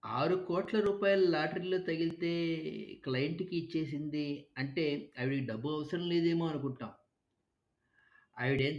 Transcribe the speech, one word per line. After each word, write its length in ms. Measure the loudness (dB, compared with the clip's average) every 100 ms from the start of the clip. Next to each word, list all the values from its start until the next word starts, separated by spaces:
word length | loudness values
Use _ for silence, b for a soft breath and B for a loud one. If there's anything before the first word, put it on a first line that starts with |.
ఆరు 320 | -4 0 2 2
కోట్ల 360 | 2 0 2 2
రూపాయల 420 | 2 4 4 6 6
లాటరీలో 500 | 4 2 -2 -2 -2
తగిలితే 520 | 0 0 0 0 -2 0 0 -2 -4 -8 -10 -10
క్లయింట్‌కి 560 | -4 0 0 -2 -2 -2
ఇచ్చేసింది 720 | -2 -2 -2 -4 -4 -2 -4 -4 -8 -6
అంటే 280 | -4 0 0 0 -6
ఆవిడకి 320 | -4 -2 0 -2
డబ్బు 240 | -4 -4
అవసరం 360 | -4 -2 -4 2
లేదేమో 380 | 2 4 2 0
అనుకుంటాం. 440 | 0 -4 -6 -10 -12 _ _ _ _ _ _ _ _ b b b b b -4
ఆవిడేం 380 | 0 2 2